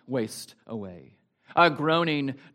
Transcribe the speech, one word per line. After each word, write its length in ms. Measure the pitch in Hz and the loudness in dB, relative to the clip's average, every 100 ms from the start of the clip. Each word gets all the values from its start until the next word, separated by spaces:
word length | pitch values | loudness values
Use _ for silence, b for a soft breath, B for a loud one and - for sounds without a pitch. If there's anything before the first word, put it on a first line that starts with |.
| - | -6
waste 480 | 127 107 - - _ - | -4 -4 -8 -16 _ -14
away. 480 | 113 95 85 65 _ _ _ B - | -12 -12 -14 -20 _ _ _ B 4
Our 140 | 170 | 4
groaning 680 | 143 156 165 170 147 135 127 B | 4 0 2 2 -2 -4 -8 B